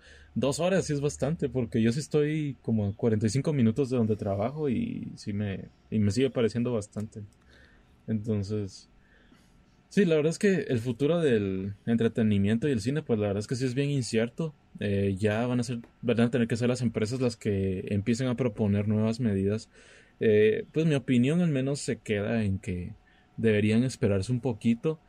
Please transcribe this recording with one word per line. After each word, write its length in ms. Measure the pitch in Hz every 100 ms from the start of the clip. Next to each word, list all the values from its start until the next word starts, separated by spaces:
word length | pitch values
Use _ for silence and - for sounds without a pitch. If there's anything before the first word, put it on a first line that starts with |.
| - - - -
dos 240 | 127 139
horas 260 | 170 190 147
sí 60 |
es 80 | 147
bastante, 480 | 143 - 131 165 143
porque 340 | 127 117 117
yo 120 | 113
sí 80 | 120
estoy 560 | 139 156 147 156 147 123
como 260 | - 110 101
a 40 |
cuarenta 340 | 101 120 110 110
y 20 |
cinco 240 | 131 139
minutos 360 | 147 113 110 135
de 60 | 127
donde 220 | 110 107
trabajo 500 | 101 98 110 151 147
y 460 | 113 - - - -
sí 160 | -
me, 380 | 101 104 95 - - -
y 100 | 110
me 120 | 101
sigue 180 | 104 131
pareciendo 440 | 131 113 120 123
bastante. 480 | 117 98 - 107 - 101 - _ - - _ _ _ -
Entonces, 840 | 110 107 104 98 107 98 - - _ _ _ _ _ _ _ _ _ _
sí, 160 | -
la 140 | 190 160
verdad 140 | 151
es 80 | 165
que 260 | 202 185 -
el 120 | 127
futuro 420 | 120 117 143 175
del 540 | 156 113 98 95 98 101 -
entretenimiento 840 | 117 113 117 110 101 98 113 151
y 40 |
el 80 | 123
cine, 200 | 104 147
pues, 160 | 156 113
la 100 | 104
verdad 120 | 98
es 80 | 107
que 80 | 127
sí 80 |
es 120 | 131 123
bien 160 | 143
incierto. 640 | 143 120 113 120 - 160 - _ -
Eh, 340 | 104 98 98 95
ya 300 | 104 107 123
van 140 | 123
a 20 |
ser, 160 | 117 120 - _
van 180 | 120 110
a 120 | 120
tener 180 | 123 117
que 80 | 113
ser 100 | 120
las 140 | 120
empresas 400 | 120 113 107 127
las 160 | 127 113
que 480 | 113 98 95 92 -
empiecen 360 | 101 98 117 131
a 80 | 120
proponer 540 | 123 - 107 101 104
nuevas 320 | 107 110 113
medidas. 480 | 120 98 95 110 - - - - - -
Eh, 460 | 117 104 107 - -
pues, 120 | - 165
mi 100 | 143
opinión 440 | - 123 127 165
al 100 | 175
menos 300 | 139 135 143
se 160 | - 113
queda 480 | - 104 104 117
en 160 | 107 98
que 320 | - 90 87 107 _ _ _ -
deberían 480 | 113 107 107 110 127
esperarse 480 | - 107 98 98
un 80 | 123
poquito, 580 | 131 110 117 117 160 156